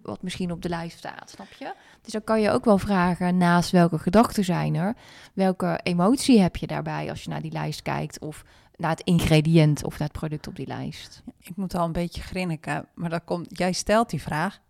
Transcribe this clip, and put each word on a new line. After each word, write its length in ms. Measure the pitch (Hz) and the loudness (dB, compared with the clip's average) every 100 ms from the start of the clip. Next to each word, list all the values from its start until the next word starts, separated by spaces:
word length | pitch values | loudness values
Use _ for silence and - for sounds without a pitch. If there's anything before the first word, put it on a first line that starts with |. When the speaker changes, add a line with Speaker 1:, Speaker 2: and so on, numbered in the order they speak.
Speaker 1:
wat 200 | - - | -12 -10
misschien 280 | 185 - 180 | -8 -6 -6
op 100 | 170 | -6
de 60 | 175 | -6
lijst 300 | 170 170 - | -6 -8 -12
staat, 320 | - - - | -14 -14 -18
snap 160 | - 196 - | -20 -20 -16
je? 160 | 294 392 - _ | -14 -14 -20 _
Dus 100 | - | -10
dan 120 | 214 | -8
kan 160 | - 220 | -2 2
je 100 | 208 | 2
ook 140 | 247 | 2
wel 140 | 240 196 | 4 4
vragen, 580 | - 190 180 175 180 180 | 4 2 2 2 0 4
naast 340 | 175 175 170 | 6 4 6
welke 280 | 180 170 160 | 6 6 2
gedachten 460 | 185 202 240 220 | 4 4 4 2
zijn 300 | 185 160 151 | 0 0 0
er, 220 | 156 190 - - - - | 0 -2 -4 -12 -20 -10
welke 460 | - 190 185 180 165 | 0 0 0 -2 -2
emotie 580 | - 175 185 277 - 226 | -2 2 2 2 6 6
heb 160 | 175 - | 6 0
je 100 | 156 | -8
daarbij 440 | 151 156 151 151 | -6 -6 -6 -8
als 120 | 156 | -8
je 60 | - | -8
naar 120 | 151 | -8
die 100 | 156 | -8
lijst 300 | 156 151 151 | -8 -8 -8
kijkt, 360 | 147 143 151 - | -6 -6 -6 -10
of 240 | 156 - - _ _ - | -14 -14 -20 _ _ -6
naar 140 | 160 | -4
het 100 | 160 | -2
ingrediënt 840 | - 170 - 156 156 165 151 147 | 2 2 4 4 6 6 6 2
of 140 | - - | -2 -6
naar 100 | 151 | -6
het 100 | - | -6
product 280 | 156 151 - | -10 -10 -12
op 100 | 185 | -12
die 100 | 127 | -10
lijst? 560 | 123 139 - - - - - | -8 -10 -12 -16 -20 -20 -20
Speaker 2:
Ik 160 | - 185 | -14 -8
moet 180 | 180 | -6
al 100 | 180 170 | -4 -4
een 60 | |
beetje 300 | 165 175 - | -4 -6 -8
grinniken, 640 | - 185 180 156 - 151 - | -8 -6 -4 -6 -6 -8 -10
maar 160 | - 170 | -10 -6
dat 140 | 165 | -6
komt, 340 | - 175 - - | -6 -8 -8 -4
jij 140 | 180 | -2
stelt 380 | 175 - 220 233 | -2 0 2 2
die 120 | 151 | -4
vraag, 380 | - 156 190 - | -6 -4 -4 -8